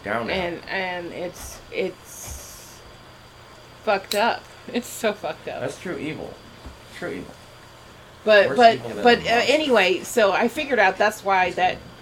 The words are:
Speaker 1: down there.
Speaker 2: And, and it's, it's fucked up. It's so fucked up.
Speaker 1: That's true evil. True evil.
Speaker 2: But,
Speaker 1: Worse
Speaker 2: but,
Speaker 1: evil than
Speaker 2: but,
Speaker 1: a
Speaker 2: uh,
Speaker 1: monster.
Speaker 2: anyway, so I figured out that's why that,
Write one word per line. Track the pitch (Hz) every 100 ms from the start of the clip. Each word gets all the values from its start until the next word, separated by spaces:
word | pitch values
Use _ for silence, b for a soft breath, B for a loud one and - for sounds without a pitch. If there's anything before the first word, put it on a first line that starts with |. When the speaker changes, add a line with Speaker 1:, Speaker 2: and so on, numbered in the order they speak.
Speaker 1:
down | 98 113 113
there. | 190
Speaker 2:
And, | 175 170 -
and | 190 185 180 175
it's, | 110 175 - - - -
it's | - 190 - - - - - - - - - - - - - - - - - - -
fucked | - 196 -
up. | 208 226 - - - -
It's | 240 -
so | - 220
fucked | 202 151 160 -
up. | -
Speaker 1:
That's | 139 -
true | 185 160
evil. | 151 156 - - - - - - - -
True | 180
evil. | - - - - - - - - - - -
Speaker 2:
But, | 208 208 180
Speaker 1:
Worse | 143
Speaker 2:
but, | 233 208
Speaker 1:
evil | 226
than | 202
Speaker 2:
but, | 240 233
Speaker 1:
a |
Speaker 2:
uh, | 165 233
Speaker 1:
monster. | 208
Speaker 2:
anyway, | 294 302 226 185 185
so | - 240 202
I | 170 226
figured | 311 294 240
out | 190 185
that's | 208 208
why | 196 190 180
that, | 175 180 - - -